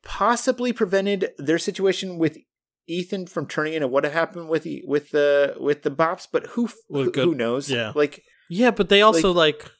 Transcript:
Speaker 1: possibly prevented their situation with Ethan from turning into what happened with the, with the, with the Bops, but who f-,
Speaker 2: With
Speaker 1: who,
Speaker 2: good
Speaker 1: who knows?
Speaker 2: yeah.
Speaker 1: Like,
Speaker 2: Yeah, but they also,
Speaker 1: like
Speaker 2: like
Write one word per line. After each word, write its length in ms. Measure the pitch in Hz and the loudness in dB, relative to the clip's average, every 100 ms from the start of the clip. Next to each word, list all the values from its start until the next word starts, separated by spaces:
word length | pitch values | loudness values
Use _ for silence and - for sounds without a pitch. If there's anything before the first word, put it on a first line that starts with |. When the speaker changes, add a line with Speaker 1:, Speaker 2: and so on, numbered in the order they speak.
Speaker 1:
possibly 680 | - - 202 233 - 247 247 | -12 -2 0 2 0 -2 -2
prevented 580 | 233 208 196 196 202 180 - | -2 0 0 0 -2 -4 -6
their 220 | 143 165 | -2 0
situation 580 | 185 190 190 185 190 175 | 0 -2 -2 0 -6 -2
with 200 | 160 - _ _ _ _ - | -2 -2 _ _ _ _ -8
Ethan 400 | 170 175 196 180 | -8 -6 -8 -8
from 180 | - 147 | -8 -6
turning 260 | - 156 | -4 -4
into 140 | 160 139 | -2 0
what 160 | 135 147 | 0 0
happened 440 | 156 160 170 160 | -2 -4 -6 -4
with 140 | 160 | -4
the, 180 | 160 143 - | -4 -12 -2
with 240 | 143 143 | -4 0
the, 440 | 151 143 143 143 - | 0 4 4 2 -2
with 240 | 139 147 | -2 -2
the 80 | 151 | -4
Bops, 360 | 139 160 185 - | -2 -2 -2 -4
but 160 | - - | -6 -4
who 180 | - 240 | -6 -6
f-, 100 | - _ | -6 _
Speaker 2:
With 160 | 143 131 | -4 -2
Speaker 1:
who, 60 | |
Speaker 2:
good 120 | - 135 | 0 0
Speaker 1:
who 100 | 147 | 0
knows? 340 | 117 123 139 | -2 -2 -2
Speaker 2:
yeah. 220 | 127 110 | -4 -4
Speaker 1:
Like, 300 | 143 147 - _ _ _ | 0 -2 -2 _ _ _
Speaker 2:
Yeah, 220 | 175 247 | 2 2
but 180 | 220 196 | 2 4
they 120 | 202 | 6
also, 300 | 214 170 185 | 8 6 4
Speaker 1:
like 320 | 175 156 147 | 4 4 2
Speaker 2:
like 80 | - _ | -10 _